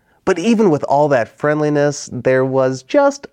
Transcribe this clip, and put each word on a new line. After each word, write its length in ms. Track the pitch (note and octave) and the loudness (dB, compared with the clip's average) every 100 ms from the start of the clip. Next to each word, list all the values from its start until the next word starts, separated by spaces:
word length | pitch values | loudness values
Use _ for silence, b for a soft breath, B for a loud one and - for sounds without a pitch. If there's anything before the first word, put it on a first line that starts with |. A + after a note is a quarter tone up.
| _ _ | _ _
But 140 | - F3+ | -4 -2
even 320 | G3 A3 G#3+ | 0 2 2
with 140 | D3 | 0
all 240 | - C#3+ D3+ | 0 0 2
that 180 | C3+ A2 | 0 -2
friendliness, 840 | - D3 D3+ D3+ D3 D3 C#3+ - | -4 -2 0 0 0 0 -2 -10
there 320 | B2 B2 C3 | -4 0 0
was 400 | C3 C3 C3 C3 | 0 0 -2 -4
just 420 | - C#4+ C#4 C#4 - | -2 0 0 -2 -4